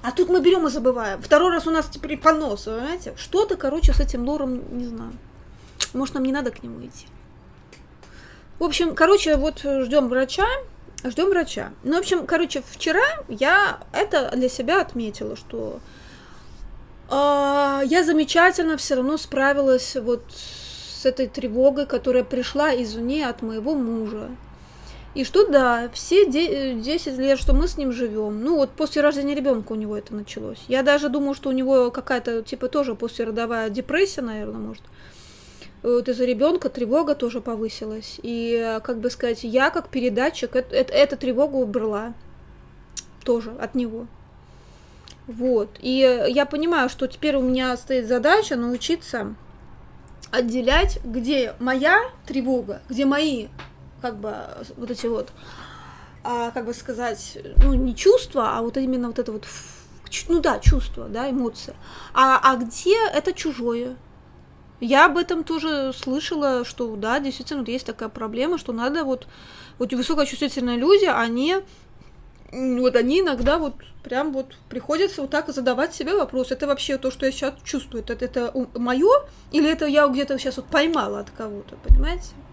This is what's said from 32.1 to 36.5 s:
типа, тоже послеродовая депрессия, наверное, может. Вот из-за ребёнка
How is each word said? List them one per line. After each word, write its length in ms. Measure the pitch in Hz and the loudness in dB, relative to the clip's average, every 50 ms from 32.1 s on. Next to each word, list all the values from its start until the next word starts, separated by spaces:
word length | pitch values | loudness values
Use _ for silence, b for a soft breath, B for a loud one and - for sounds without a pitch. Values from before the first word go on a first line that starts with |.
| 262 247 240 240 233 226 | -4 -2 -2 -4 -4 -4
типа, 260 | 226 - - 240 - | -6 -8 -8 -6 -6
тоже 280 | 254 254 294 285 254 220 | -2 0 0 0 0 -4
послеродовая 760 | 196 233 233 - - 226 220 214 233 233 226 240 226 220 220 | -6 -8 -8 -6 -6 -6 -4 -4 -4 -4 -4 -4 -4 -4 -4
депрессия, 540 | 202 247 254 - - 339 392 381 - - 262 | -4 -6 -6 -2 0 0 0 0 0 -6 -6
наверное, 360 | 233 220 214 208 214 214 220 | -6 -6 -8 -8 -8 -10 -10
может. 240 | 214 220 220 - - B B B B B B B B B B B B B B B B B B - - | -10 -12 -12 -14 -18 B B B B B B B B B B B B B B B B B B -6 -2
Вот 260 | 233 240 240 240 254 | 2 2 2 2 0
из-за 160 | 247 220 247 | 0 0 0
ребёнка 440 | 247 247 208 262 311 | 0 2 4 4 2